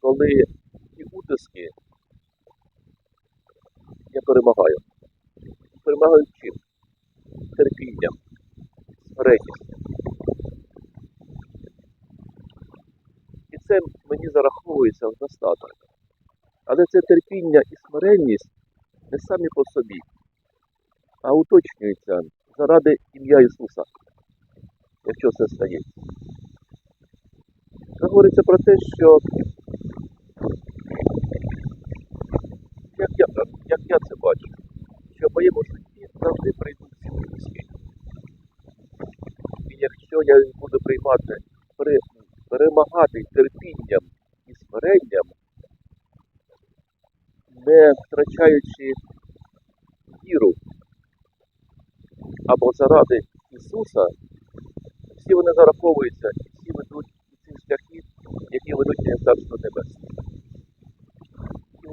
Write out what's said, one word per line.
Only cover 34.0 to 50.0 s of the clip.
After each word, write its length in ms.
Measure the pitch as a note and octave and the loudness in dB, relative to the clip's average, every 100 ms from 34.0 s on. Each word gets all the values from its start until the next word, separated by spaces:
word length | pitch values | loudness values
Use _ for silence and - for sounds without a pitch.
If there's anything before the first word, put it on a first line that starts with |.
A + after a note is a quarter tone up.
| - | -4
це 60 | - F2+ | -6 -4
бачу, 220 | E2 - - - - - - _ _ | -4 -6 -20 -20 -20 -20 -20 _ _
що 80 | A#4 | -4
в 80 | - | 0
моєму 240 | F4+ A4 A#4 | 0 0 -10
житті 340 | - _ _ G4+ - | -12 _ _ -20 -8
завжди 280 | - - - - | -6 -4 -8 -8
прийдуть 360 | - - - _ | -10 -14 -20 _
ці 80 | - - | -14 -12
утиски. 420 | - - - - - - - _ - - - _ _ _ _ _ _ - - - - - - - - | -12 -14 -18 -18 -20 -20 -20 _ -20 -20 -20 _ _ _ _ _ _ -20 -20 -18 -20 -16 -16 -14 -16
І 20 | C3+ C3+ | -10 -10
якщо 300 | - _ D#3+ D3 | -10 _ -6 6
я 20 | C#3 C3+ | 6 6
їх 80 | - | -4
буду 140 | C#3+ C3 - | -8 -6 -4
приймати, 460 | C3 C#3 B2 - G#2+ - _ _ _ | -6 0 -2 -2 -12 -16 _ _ _
пере-, 300 | C#3+ C#3+ - _ _ _ _ | -2 -2 -2 _ _ _ _
перемагати 720 | B2+ D3+ D3+ D3 E3+ D3+ A#2 G#2+ - | 0 2 2 0 2 0 -2 -8 0
терпінням 680 | C3+ - F3+ D#3 G#2+ G2 _ _ _ _ _ | 0 0 -20 -18 -4 -4 _ _ _ _ _
і 20 | A#2+ | -20
смиренням, 640 | _ A2 D3+ G3 B3 G2 E2+ _ _ _ _ _ _ _ _ _ _ _ _ _ _ _ _ _ _ _ _ _ _ B2+ B2+ | _ -8 2 2 2 -6 -6 _ _ _ _ _ _ _ _ _ _ _ _ _ _ _ _ _ _ _ _ _ _ -12 6
не 140 | D#3+ D3+ C#3 | 8 8 6
втрачаючи 840 | - D3 C#3+ D3 D#3+ D3 - - C3+ C3 - - _ - _ _ _ _ _ _ | -2 -4 -4 4 4 4 0 -12 -10 -10 -12 -20 _ -20 _ _ _ _ _ _